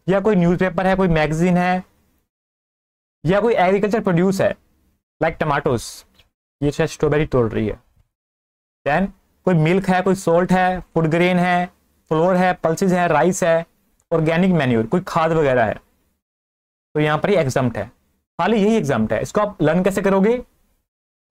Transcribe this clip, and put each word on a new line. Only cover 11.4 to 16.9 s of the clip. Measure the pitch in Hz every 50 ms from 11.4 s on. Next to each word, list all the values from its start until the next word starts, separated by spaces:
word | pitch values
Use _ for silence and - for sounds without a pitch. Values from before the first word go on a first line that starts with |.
| 175 180 180 180 180 185 - _ _ _ _ _ _ -
फ्लोर | 160 156 165 185 185
है, | 180 185 185 175
pulses | - - 165 165 - 196 185
है, | 180 180 175 170
rice | 151 147 160 185 190 - 185
है, | 165 165 165 170 - _ _ _ _ _ _ _ _
organic | 170 165 156 160 165 170 190 190
manure, | 180 156 135 127 120 113 113
कोई | 113 185 185 190 -
खाद | - 170 160 165
वगैरह | 165 160 151 135 127 123 110
है, | 101 - - - _ _ _ _ _ _ _ _ _ _ _ _ _ _ _ _ _ _ _ _ _